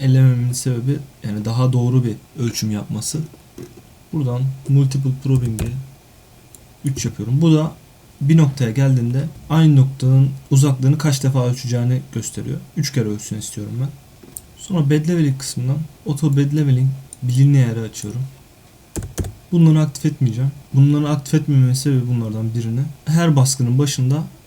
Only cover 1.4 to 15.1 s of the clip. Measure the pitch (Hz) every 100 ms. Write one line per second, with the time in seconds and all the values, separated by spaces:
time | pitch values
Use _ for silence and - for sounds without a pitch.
1.4 | 107 117 127 123 120 131 120 - - -
2.4 | 117 - 110 104 - 107 - 151 - -
3.4 | - - - - - - _ 160 127 123
4.4 | 135 - - 139 135 135 135 127 135 131
5.4 | 120 110 117 131 - - _ _ _ -
6.4 | - - - _ 143 135 113 - 104 139
7.4 | 165 156 156 - - - - - 139 160
8.4 | 143 - 113 120 139 127 120 131 160 -
9.4 | - 156 156 143 131 - 131 131 135 135
10.4 | - 135 151 131 131 151 156 135 135 131
11.4 | 123 123 120 120 120 127 - 117 - 101
12.4 | 113 135 - 170 139 131 107 104 - 107
13.4 | - - 104 113 135 - - - - -
14.4 | - - - 175 139 151 156